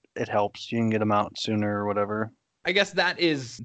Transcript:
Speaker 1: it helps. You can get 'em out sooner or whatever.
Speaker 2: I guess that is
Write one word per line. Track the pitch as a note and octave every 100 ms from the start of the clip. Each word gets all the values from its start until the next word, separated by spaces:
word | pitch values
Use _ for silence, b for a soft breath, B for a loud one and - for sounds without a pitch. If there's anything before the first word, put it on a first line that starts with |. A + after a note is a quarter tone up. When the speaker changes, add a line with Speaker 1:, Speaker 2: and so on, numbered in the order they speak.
| _ -
Speaker 1:
it | A#2
helps. | G#2+ G2+ - -
You | A#2
can | A2+
get | G#2+
'em | G#2+
out | G#2 G#2 -
sooner | - G#2+ G#2 G#2
or | G#2
whatever. | G2+ G2+ G#2+ A2+ _ _ _ -
Speaker 2:
I |
guess | F#3 G3
that | F3 F3+ E3+
is | E3+ D3 B2 -